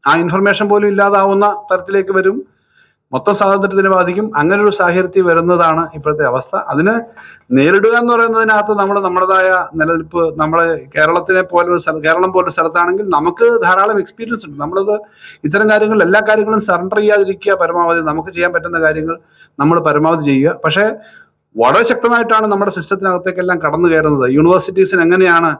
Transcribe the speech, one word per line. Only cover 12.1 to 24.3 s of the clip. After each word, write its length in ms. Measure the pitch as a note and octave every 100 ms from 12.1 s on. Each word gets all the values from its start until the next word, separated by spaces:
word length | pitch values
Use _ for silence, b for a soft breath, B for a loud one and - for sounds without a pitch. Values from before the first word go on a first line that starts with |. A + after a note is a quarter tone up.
| E3 F#3
പോലൊരു 200 | F#3 E3+
സ്ഥലത്താണെങ്കിൽ 520 | E3+ E3 E3+ F3 F#3+
നമുക്ക് 580 | G#3 D#3 D#3+ F3 A#3 A#3
ധാരാളം 360 | F3 F#3 G#3 G#3
എക്സ്പീരിയൻസ് 460 | - - A3+ A#3+ D3+
ഉണ്ട്. 140 | C#3+
നമ്മളത് 400 | D3 F#3+ G3 G#3 B B B B
ഇത്തരം 260 | D3+ F#3 G#3+
കാര്യങ്ങൾ, 340 | G#3+ G#3+ G#3+
എല്ലാ 180 | F3 G#3 G#3+
കാര്യങ്ങളും 320 | A3 G#3 A3
സറണ്ടർ 360 | G#3+ F3 F#3 G#3
ചെയ്യാതിരിക്കുക, 560 | G#3 G#3 G3 G3 G#3
പരമാവധി 480 | F#3+ E3 F3 E3+ E3+
നമുക്ക് 280 | D#3 D3+ D#3+
ചെയ്യാൻ 240 | F3 F3
പറ്റുന്ന 280 | F3 E3 E3
കാര്യങ്ങൾ 360 | D#3 D#3 D#3 E3 b b b -
നമ്മൾ 200 | C#3+ E3
പരമാവധി 460 | D#3+ D3 D#3+ E3 D3
ചെയ്യുക. 340 | C3+ D3 -
പക്ഷേ 280 | D#3+ E3 G#3+ A3 B B B B _ A2
വളരെ 260 | A#2 A3+
ശക്തമായിട്ടാണ് 640 | A#3 A#3 A#3 A#3 A3 A3 A3
നമ്മുടെ 240 | G3 G3+
സിസ്റ്റത്തിനകത്തേക്കെല്ലാം 880 | F#3+ D#3+ G3 G3 F3+ F#3 F3+ F3+ E3+
കടന്നു 300 | D#3 D#3+ F3
കയറുന്നത്. 420 | D#3+ D#3 C#3+ B2+